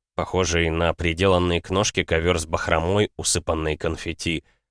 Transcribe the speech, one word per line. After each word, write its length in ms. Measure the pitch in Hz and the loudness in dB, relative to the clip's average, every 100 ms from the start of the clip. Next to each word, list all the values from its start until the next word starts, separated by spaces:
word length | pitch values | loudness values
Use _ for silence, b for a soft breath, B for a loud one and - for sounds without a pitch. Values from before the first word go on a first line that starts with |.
| _ - | _ -8
похожий 540 | 85 92 87 85 82 | -2 0 0 2 0
на 240 | 82 85 | 2 0
приделанный 680 | - 85 82 95 90 90 85 | 0 -2 2 4 4 2 0
к 80 | - | 0
ножке 340 | 95 107 - | 0 0 -2
ковер 360 | 85 82 85 87 | 0 0 2 0
с 60 | 78 | -2
бахромой, 640 | 82 - 82 85 104 107 - | -4 0 0 2 2 0 -2
усыпанный 600 | - 82 82 80 78 76 | -2 -2 -2 -2 -2 -2
конфетти. 680 | 82 78 85 80 85 80 - _ _ | -4 -4 -8 -6 -4 -4 -6 _ _